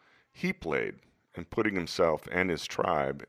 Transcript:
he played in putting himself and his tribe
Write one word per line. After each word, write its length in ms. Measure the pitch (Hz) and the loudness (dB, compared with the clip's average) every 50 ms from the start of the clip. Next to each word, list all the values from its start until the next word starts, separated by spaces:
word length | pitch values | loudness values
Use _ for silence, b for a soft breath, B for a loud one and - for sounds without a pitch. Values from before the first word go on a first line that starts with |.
| b b b b b b | b b b b b b
he 200 | b - - 180 | b -6 -4 -4
played 440 | 190 - - 82 73 64 57 50 - - _ _ _ _ _ _ - | -4 -4 -4 -2 0 0 0 -2 -6 -10 _ _ _ _ _ _ -14
in 100 | 92 85 | -14 -12
putting 300 | - - 117 110 107 98 | -6 -2 0 0 2 2
himself 520 | 92 82 - - - 87 82 78 73 - - | 0 -2 -2 2 4 4 4 4 2 -2 -2
and 180 | - 90 92 92 | 0 0 2 2
his 160 | 82 73 - | 0 -2 -4
tribe 580 | - - - - 92 85 76 69 67 71 71 - | -8 -4 -2 0 2 2 2 2 0 -2 -6 -8